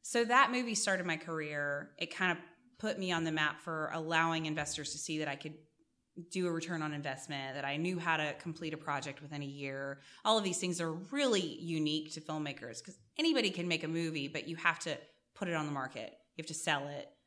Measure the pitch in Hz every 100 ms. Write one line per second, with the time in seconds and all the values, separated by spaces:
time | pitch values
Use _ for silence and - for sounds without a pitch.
0 | - 240 226 247 254 247 233 220 - 185
1 | 175 160 170 160 151 147 143 143 147 -
2 | 165 - 185 170 - - _ _ 214 196
3 | 185 170 165 156 151 - - 160 156 165
4 | 160 165 165 160 160 156 147 - 143 -
5 | - 156 147 139 151 156 - _ _ _
6 | _ - 170 185 180 165 165 170 151 147
7 | 143 131 - 139 135 135 139 147 170 180
8 | 170 160 151 - 170 160 160 156 156 143
9 | 131 135 147 147 143 143 139 135 139 139
10 | - - 214 220 196 175 185 175 165 160
11 | 190 277 277 208 170 - 170 160 151 156
12 | 156 - 156 156 151 135 117 113 - -
13 | - - 320 277 208 180 175 160 160 165
14 | 165 156 139 147 - 160 175 160 165 143
15 | - _ _ - 185 165 151 143 131 -
16 | 110 - _ - 160 160 - 143 143 143
17 | - _